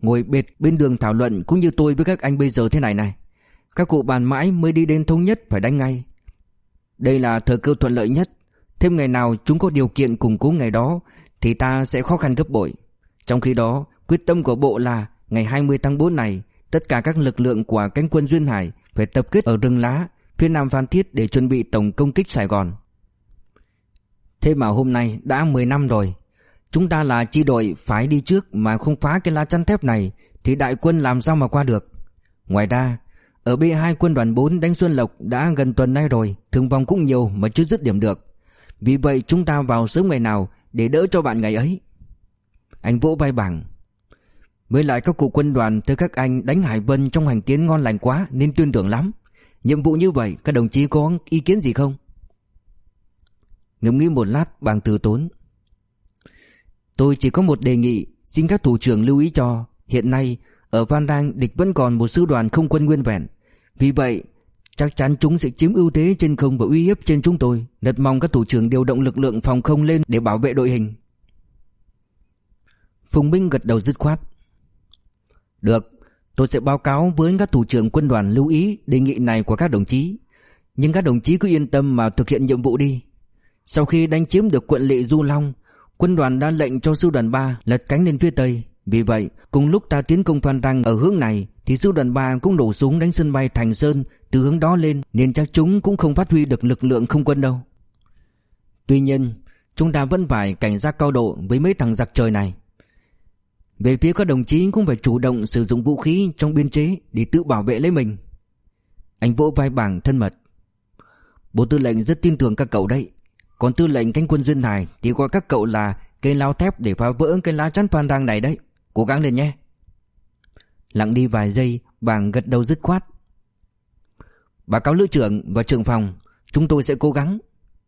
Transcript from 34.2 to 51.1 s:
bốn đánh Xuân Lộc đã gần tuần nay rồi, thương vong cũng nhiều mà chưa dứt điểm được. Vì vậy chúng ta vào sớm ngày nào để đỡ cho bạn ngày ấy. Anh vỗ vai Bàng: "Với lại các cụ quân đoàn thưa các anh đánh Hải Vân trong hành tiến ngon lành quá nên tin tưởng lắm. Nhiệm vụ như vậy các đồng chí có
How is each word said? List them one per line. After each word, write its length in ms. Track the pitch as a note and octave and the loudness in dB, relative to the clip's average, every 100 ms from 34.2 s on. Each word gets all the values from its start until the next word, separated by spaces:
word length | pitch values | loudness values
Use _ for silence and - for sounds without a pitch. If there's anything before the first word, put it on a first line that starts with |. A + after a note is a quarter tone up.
| A2+ A2+ | 0 2
bốn 240 | C#3+ F3 | 0 0
đánh 140 | E3 | 0
Xuân 180 | F3 F3 | 0 0
Lộc 300 | C#3 A#2 - | 0 -2 -6
đã 300 | - B2 D#3+ C#3+ | -6 -2 0 0
gần 160 | C3 | 0
tuần 200 | A#2+ B2+ | 0 0
nay 160 | C3+ D3+ | 0 0
rồi, 260 | A#2+ G#2+ F#2+ _ | 0 -2 -4 _
thương 180 | C3 B2+ | -2 0
vong 160 | C3+ C3 | 0 0
cũng 200 | G3+ D3 | 0 2
nhiều 240 | B2+ A#2+ | 2 0
mà 200 | G2 G#2+ | -2 -2
chưa 140 | A2 | 0
dứt 200 | D#3+ A3+ | 0 0
điểm 160 | B2 G2+ | 0 0
được. 360 | G#2 F#2+ - - _ _ - - | 0 -2 -10 -20 _ _ -20 -4
Vì 160 | A2 C3+ | 0 2
vậy 260 | C#3+ C3+ - | 2 0 0
chúng 180 | F3 D#3+ | 0 0
ta 160 | D3 | 0
vào 260 | C3 A#2 A2+ | 0 0 0
sớm 220 | D#3+ F#3+ | 0 0
ngày 100 | C#3 | 0
nào 300 | A2+ G#2 F#2+ - _ | 0 0 -4 -10 _
để 140 | A#2 A#2 | -4 0
đỡ 200 | D3+ F#3 | 0 2
cho 100 | F#3 | 0
bạn 200 | C#3+ A2+ | 0 -2
ngày 140 | G#2+ A2 | -2 -2
ấy. 240 | C#3 F#3+ - _ - - _ _ _ _ _ - | -2 -4 -10 _ -20 -20 _ _ _ _ _ -8
Anh 180 | - A#2+ | -4 0
vỗ 160 | D3+ D#3 | 0 0
vai 120 | D3 | 0
Bàng: 320 | B2 G2 D#2+ - - _ _ _ _ _ _ _ _ - | -2 -4 -6 -10 -18 _ _ _ _ _ _ _ _ -4
"Với 140 | B2 | 0
lại 180 | D3 B2 | 0 0
các 160 | F3+ E3 | -2 0
cụ 120 | C#3 | 0
quân 240 | - D3 | 0 0
đoàn 280 | C3 A2+ A2 | 0 0 0
thưa 140 | - C3+ | -2 -2
các 180 | - | -2
anh 320 | - C3 B2+ A#2+ | -2 -2 -2 -2
đánh 180 | E3 | -2
Hải 160 | E3+ A2 | 0 -2
Vân 300 | G#2+ C3+ C3+ | 0 0 0
trong 180 | D#3+ D3+ | 0 0
hành 140 | A#2 | 0
tiến 240 | G2 C#3+ E3 | 0 0 2
ngon 160 | D#3+ | 0
lành 160 | B2+ G#2+ | 0 -2
quá 300 | B2 C#3 F#3+ | -2 -2 -4
nên 220 | C3 D3 | -2 0
tin 180 | C#3 D3+ | 2 0
tưởng 160 | B2 G2 | 0 0
lắm. 240 | A2+ F#3 - _ _ _ _ | -2 -4 -6 _ _ _ _
Nhiệm 200 | A#2 D3+ | -2 0
vụ 100 | D3 | 2
như 180 | D#3 F#3 | 2 2
vậy 240 | C#3 A2 E2 | 0 -2 -4
các 80 | - | -2
đồng 180 | C3+ A2+ | 0 0
chí 180 | C3+ C#3+ | 0 0
có 240 | D3+ D3+ | 0 0